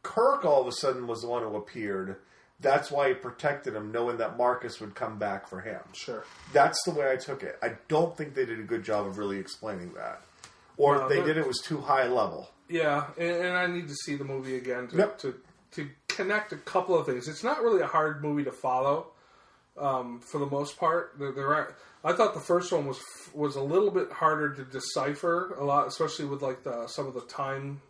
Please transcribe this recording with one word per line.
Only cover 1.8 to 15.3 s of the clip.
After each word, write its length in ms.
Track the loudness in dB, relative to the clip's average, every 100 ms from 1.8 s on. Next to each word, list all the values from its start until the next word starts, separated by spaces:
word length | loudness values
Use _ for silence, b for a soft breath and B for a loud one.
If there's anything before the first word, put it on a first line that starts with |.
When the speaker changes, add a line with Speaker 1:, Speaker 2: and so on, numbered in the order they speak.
| -4 -4 -4 -10 b b b _
Speaker 1:
that's 300 | 2 2 2
why 160 | 2 2
he 60 |
protected 600 | 2 -4 -2 -2 -2 -6
him, 160 | -6 -4
knowing 260 | -2 -2 0
that 200 | -2 2
Marcus 420 | 2 2 -6 -10
would 140 | -12
come 240 | -8 -8 -4
back 300 | -4 -4 -8
for 120 | -12
him. 200 | -10 -12 -12
Speaker 2:
Sure. 320 | -14 -10 -10 -12 -18 2
Speaker 1:
That's 260 | 6 6 4
the 80 | -2
way 180 | 0 2
I 60 | 0
took 260 | -2 -8
it. 160 | -8 -6
I 120 | -6 -6 0
don't 280 | 2 2 -2
think 180 | -6
they 120 | -2 -2
did 140 | -2
a 20 |
good 220 | -4 -4
job 220 | 0 0 0
of 120 | -4
really 200 | -4 -4
explaining 540 | -8 -8 -8 -8 -10
that. 280 | -8 -10 -10 -18 B B B B 4
Or 200 | 6 6
Speaker 2:
No, 60 |
Speaker 1:
if 60 | 4
they 80 | 4
Speaker 2:
they're 100 | 4
Speaker 1:
did, 40 | 2
it 80 | 0
was 120 | -4
too 200 | -4 -4
high 260 | 2 4 4
level. 420 | 2 0 -2 -12 _ -6
Speaker 2:
Yeah, 380 | 0 2 2 -2 -4
and, 120 | -2
and 260 | 0 0 2
I 80 | 0
need 220 | -2 -6
to 60 |
see 200 | -8 -6
the 100 | -4
movie 320 | -4 -4 -4 -4
again 300 | -2 -4 0
to, 80 | 2
Speaker 1:
Yep. 220 | 2 0
Speaker 2:
to, 160 | -8